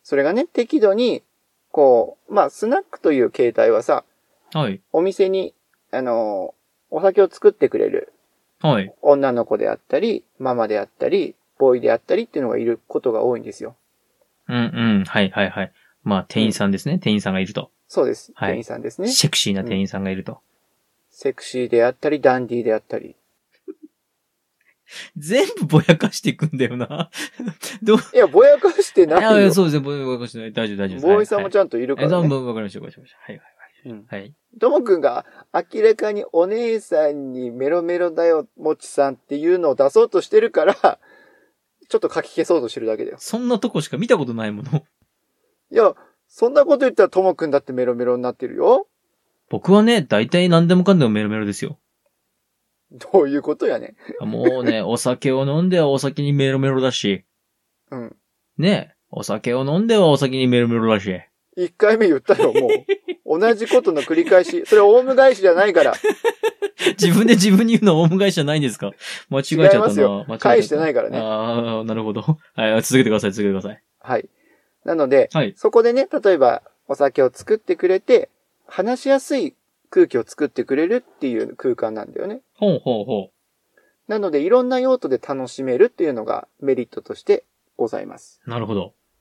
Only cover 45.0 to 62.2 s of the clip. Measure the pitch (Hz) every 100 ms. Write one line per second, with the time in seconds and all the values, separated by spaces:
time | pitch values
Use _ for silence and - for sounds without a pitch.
45 | _ _ _ _ _ _ _ 190 208 -
46 | _ _ _ - 226 285 269 285 262 220
47 | 190 185 190 170 160 143 - 127 127 120
48 | 123 123 123 - 131 - 160 262 403 _
49 | _ _ _ _ _ 107 165 202 220 233
50 | 139 107 120 180 180 170 165 180 180 190
51 | 123 107 107 110 104 101 101 - _ _
52 | _ _ _ _ _ _ _ _ _ 127
53 | - 196 143 143 143 147 240 123 113 _
54 | - 480 107 113 - 127 123 110 95 117
55 | 127 123 143 131 139 151 180 180 147 135
56 | 139 139 143 143 135 135 135 131 131 123
57 | 104 95 _ _ _ _ _ _ _ 131
58 | 117 - _ _ _ - 165 196 - _
59 | _ - 104 107 120 123 135 160 226 220
60 | 170 139 139 131 127 123 120 117 113 107
61 | 98 90 - _ _ - 175 _ 208 220
62 | 214 143